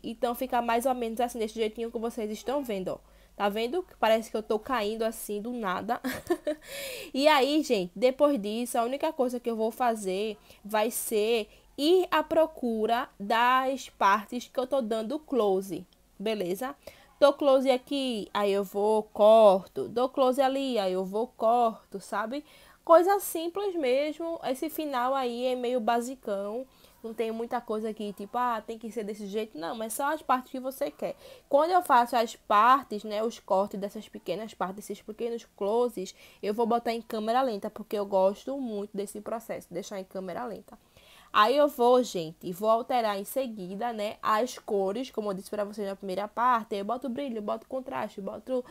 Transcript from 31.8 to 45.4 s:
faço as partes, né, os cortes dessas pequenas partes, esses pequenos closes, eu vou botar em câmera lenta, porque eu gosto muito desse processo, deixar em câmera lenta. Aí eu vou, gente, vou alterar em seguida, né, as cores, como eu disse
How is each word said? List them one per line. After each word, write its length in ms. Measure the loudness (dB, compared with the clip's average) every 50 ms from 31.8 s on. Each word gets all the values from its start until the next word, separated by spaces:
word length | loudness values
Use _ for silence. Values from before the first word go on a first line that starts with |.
| 4
faço 340 | 6 6 6 6 4 2
as 200 | 0 0 0 -4
partes, 680 | -12 _ 2 4 6 8 8 6 6 4 -2 -8 -10 -8
né, 180 | -6 -4 -4 -4
os 160 | -4 -4 -8
cortes 400 | -2 0 2 2 2 0 -2 -6
dessas 280 | -8 -8 -8 -12 -14 -14
pequenas 440 | -16 -14 -8 -6 -6 -6 -6 -10 -6
partes, 300 | -6 -6 -6 -6 -10 -10
esses 180 | -12 -12 -12 -12
pequenos 440 | -16 -10 -8 -6 -6 -6 -8 -10 -14 _
closes, 580 | -4 -2 0 2 2 0 0 -2 -6 -8 -10 -12 -16 -20 -20 -18 _ -6
eu 100 | -4 -2
vou 140 | 0 0
botar 260 | 2 0 0 0 -2 -4
em 80 | -4
câmera 420 | -6 -8 -8 -6 -2 0 0 2 2
lenta, 280 | 0 -2 -4 -6 -8
porque 260 | -10 -10 -10 -6 -4
eu 80 | -4 -2
gosto 540 | 0 2 4 4 4 2 0 -6 -8 -6 -6
muito 320 | -6 -6 -6 -6 -8 -6 -6
desse 260 | -8 -8 -6 -10 -12
processo, 480 | -8 -8 -8 -8 -8 -8 -10 -10 -10 -10
deixar 280 | -10 -10 -8 -8 -10 -12
em 40 | -12
câmera 400 | -10 -10 -10 -10 -8 -8 -8 -8
lenta. 340 | -10 -10 -12 -14 -20 -20 -20 _ _ _ -20 -20 -20 -20 -20 -18 _ 4
Aí 240 | 4 6 6 6
eu 120 | 6 4 4
vou, 340 | 4 4 6 6 6 6 4
gente, 480 | 2 -2 -6 -6 -6 -10 -10 -10 -10 -8
vou 160 | -2 2 2
alterar 480 | 2 2 2 0 -2 0 0 0 -2
em 80 | -4 -6
seguida, 680 | -6 -4 -4 -4 -4 -6 -10 -10 -10 -8 -8 -6 -6 -6
né, 240 | -4 -6 -6 -6 -4
as 380 | -2 0 2 2 2 0 -4 -10
cores, 540 | -6 -2 0 0 0 0 -2 -4 -6 -6 -6
como 180 | -6 -4 -4
eu 40 | -6
disse 140 | -6